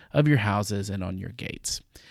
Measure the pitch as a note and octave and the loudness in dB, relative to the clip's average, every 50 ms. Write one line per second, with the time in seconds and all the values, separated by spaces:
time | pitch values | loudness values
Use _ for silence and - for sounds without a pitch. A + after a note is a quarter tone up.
0 | - - - D3 D3+ D3+ D3 A#2+ G2+ G#2 G2 G#2 G2+ G2 G#2 G2+ G2 G#2 G2 G2 | -10 -2 2 4 4 6 6 4 4 2 2 0 0 0 -2 -4 -4 -4 -6 -6
1 | F#2 F#2 F#2+ F#2 F#2 F2+ A#2 - - - - - - - - - - _ _ - | -6 -6 -6 -8 -10 -10 -12 -10 -10 -10 -10 -8 -8 -8 -8 -8 -12 _ _ -20
2 | - - | -20 -20